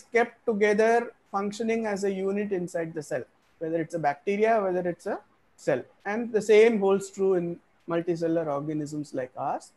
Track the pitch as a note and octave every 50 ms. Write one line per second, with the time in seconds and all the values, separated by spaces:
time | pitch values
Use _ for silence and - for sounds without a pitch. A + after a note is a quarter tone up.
0 | - _ - A#3 A#3+ A#3+ - _ - - A3+ G3 G#3+ G#3 G#3 G3+ A3 A3+ A3+ A#3+
1 | A#3+ - - _ _ _ - G3 G3+ G#3 G#3 G#3 A#3 A3+ A3+ A3+ A3+ G#3+ G3+ F#3+
2 | G3+ G3 G3 F#3 F#3+ G3 G3 G3+ G#3 G3+ G3 F3+ F3+ E3 - E3+ E3 E3 E3 D#3+
3 | D3 - D#3 C3 A2+ _ _ _ _ _ _ - E3+ D#3+ E3 E3 D#3+ D#3 F3 E3+
4 | D#3 F3+ F3 - - G#3 G3+ G#3 G#3+ A3 A#3 A3 G3 F#3+ F3+ F3+ F3 F3 E3+ -
5 | - G3+ C4 G#4 - _ _ _ _ _ _ - - - C#3+ B2 - - _ _
6 | - G3 G#3 A3+ A#3+ A3+ A#3+ G#3 G3+ G#3+ G#3+ G#3 A3 A#3 A#3 G3+ G3 G3 G3 G3
7 | G3 - - G3 F#3+ F#3+ F#3+ F3 F3 E3+ E3+ - _ _ _ _ _ - E3+ E3+
8 | E3+ F3+ E3+ E3 E3 E3 E3 E3+ E3 D#3 C#3 C#3+ D3 D#3 D#3 D3+ D3+ C#3+ D3+ D3+
9 | C#3+ - - C3+ B2+ B2 - C3 C3+ D3 G3 D#4 - - _